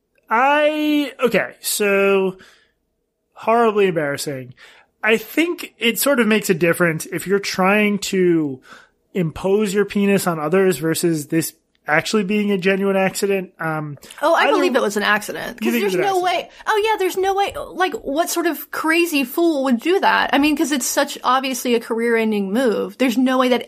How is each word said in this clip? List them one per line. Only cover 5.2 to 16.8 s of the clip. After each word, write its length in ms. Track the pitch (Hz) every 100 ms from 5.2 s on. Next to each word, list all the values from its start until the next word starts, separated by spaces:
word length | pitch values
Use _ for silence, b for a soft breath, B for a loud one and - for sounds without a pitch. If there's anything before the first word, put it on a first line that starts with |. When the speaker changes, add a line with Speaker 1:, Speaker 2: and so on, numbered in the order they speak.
| - - 339 349 - _
Speaker 1:
it 220 | 233 226
sort 200 | 277 262
of 80 | 214
makes 220 | 214 -
a 40 |
difference 520 | 170 170 165 175 160 -
if 220 | 170 180
you're 120 | 202
trying 600 | - - 185 208 208 202
to 640 | - 190 180 165 151 135 B B B _ _
impose 600 | 202 165 - 190 202 214
your 120 | 202 202
penis 400 | 208 202 196 190
on 120 | 160
others 380 | 151 185 190 147
versus 500 | 160 160 175 160 135
this 260 | 165 151 - _ _ -
actually 380 | 156 - 214
being 260 | 190 214 202
a 60 | 196
genuine 380 | 185 196 196 190
accident. 560 | 185 - 202 196 175 -
Um, 380 | 160 156 151 139 B B
Speaker 2:
Oh, 120 | 294
I 100 | 330
Speaker 1:
either 100 | 359
Speaker 2:
believe 200 | 415 370 247
it 40 |
was 140 | 208 208
an 80 |
accident. 560 | 202 208 202 147 - -
Speaker 1:
You 60 | 220
Speaker 2:
'Cause 60 |
Speaker 1:
think 20 | 233
it 40 |
Speaker 2:
there's 20 |
Speaker 1:
was 120 | 403 359
an 60 |
Speaker 2:
no 240 | 392 381 359
Speaker 1:
accident? 200 | 349 -
Speaker 2:
way. 20 | B -
Oh, 160 | 427